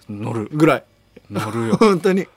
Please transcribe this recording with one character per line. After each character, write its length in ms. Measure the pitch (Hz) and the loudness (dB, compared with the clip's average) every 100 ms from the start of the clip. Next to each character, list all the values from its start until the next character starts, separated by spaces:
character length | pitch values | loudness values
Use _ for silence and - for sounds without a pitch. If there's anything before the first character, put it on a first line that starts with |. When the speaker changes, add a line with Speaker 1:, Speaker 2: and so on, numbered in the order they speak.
| - | -16
Speaker 1:
乗 240 | 104 110 | -10 -8
る。 160 | 113 104 | -6 -6
Speaker 2:
ぐ 140 | 151 156 | 2 2
ら 120 | 123 | 2
い。 60 | - _ _ - _ | -4 _ _ -20 _
Speaker 1:
乗 200 | 101 104 | -8 -6
る 180 | 113 113 | -4 -2
よ。 80 | 104 | 4
Speaker 2:
<laughs> 20 | |
本 200 | 220 185 | 4 4
当 120 | 175 | 2
に。 140 | 190 - | 0 -4